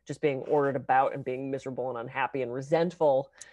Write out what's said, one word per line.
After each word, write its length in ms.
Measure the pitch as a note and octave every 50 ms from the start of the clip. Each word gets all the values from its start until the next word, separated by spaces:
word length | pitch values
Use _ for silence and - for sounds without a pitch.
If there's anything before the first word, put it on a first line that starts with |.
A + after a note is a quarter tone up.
| _
just 160 | - C#3+ -
being 200 | - D3 C3+ C3+ -
ordered 320 | - D3+ D3 C#3 C#3 C3
about 380 | C3 B2+ - C3 C3 C3+ - -
and 100 | C#3 C3
being 240 | C3 B2+ C3 C3+ C3+
miserable 400 | C3+ C3 - C3+ B2+ B2+ B2 C3
and 80 | A#2+
unhappy 460 | A#2 A#2 B2+ C3+ C3 C3 - - C#3 B2+
and 100 | A#2 A#2+
resentful. 800 | C3+ C3+ C#3 E3 E3 E3+ F3+ E3+ - D#3+ D3 C3+ C3 C#3 - _ - - -